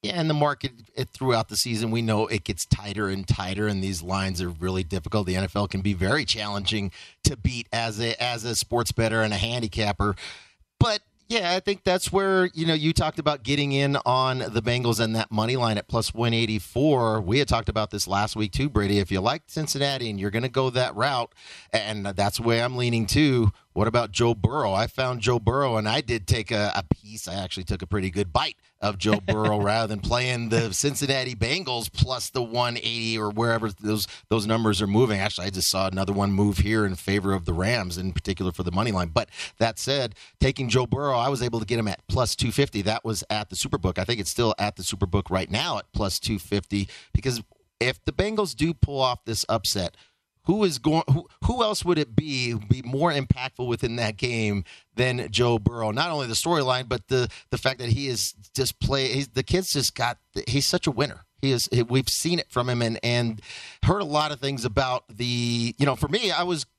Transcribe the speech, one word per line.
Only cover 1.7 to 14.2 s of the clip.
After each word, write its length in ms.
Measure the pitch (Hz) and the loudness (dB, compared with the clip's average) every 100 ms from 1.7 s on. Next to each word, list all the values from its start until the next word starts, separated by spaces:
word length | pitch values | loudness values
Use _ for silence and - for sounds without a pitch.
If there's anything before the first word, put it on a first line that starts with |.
| 110 113 | -2 -2
we 140 | 113 | -2
know 240 | 113 107 107 | 0 2 2
it 160 | 104 | -2
gets 240 | - 98 - | -4 -6 -4
tighter 420 | - 101 101 101 | -6 -6 -4 -2
and 180 | 98 92 | -2 -2
tighter, 400 | - 92 95 107 | -2 -2 -2 0
and 160 | 98 | 0
these 200 | 95 90 | -2 -4
lines 400 | 85 95 95 90 | -2 -2 -2 -2
are 60 | 90 | -4
really 340 | 82 90 92 | -4 -2 -2
difficult. 420 | 87 95 - 107 92 | -2 -4 -2 -2 0
The 100 | 92 | -2
N 80 | |
F 120 | 98 104 | -2 -2
L 120 | 101 | -2
can 140 | 95 | -2
be 120 | 95 | -2
very 300 | 95 95 143 | 0 0 0
challenging 680 | 120 117 104 101 98 110 101 - - _ | 0 -4 -4 -4 -2 -2 -4 -8 -20 _
to 120 | - 131 | 0 2
beat 320 | 104 123 117 | -2 -2 -4
as 260 | 113 117 104 | -2 -2 -2
a, 140 | 117 117 | -2 -2
as 220 | 123 120 | -2 -4
a 120 | 113 113 | -4 -4
sports 360 | - 120 117 | -2 -2 0
bettor 320 | - 113 113 | 0 2 2
and 100 | 110 | 2
a 40 | 104 | 0
handicapper. 800 | 113 120 113 - 104 101 101 98 - - - _ _ _ | -2 -2 -4 -2 -2 0 0 -2 -8 -16 -20 _ _ _
But, 200 | 240 214 _ _ _ | 2 2 _ _ _
yeah, 240 | 233 180 | -2 2
I 80 | 180 | 0
think 220 | 190 202 | 0 -2
that's 280 | - 185 - | 2 2 2
where, 340 | 185 196 190 185 | 0 2 4 2
you 140 | 160 165 | 0 0
know, 80 | 156 | 2
you 180 | 151 | 2
talked 240 | 165 160 151 | 2 0 0
about 240 | 151 147 | -2 -2
getting 300 | 110 143 143 | 0 0 2
in 260 | 139 139 139 - | 2 2 2 2
on 320 | 127 | 2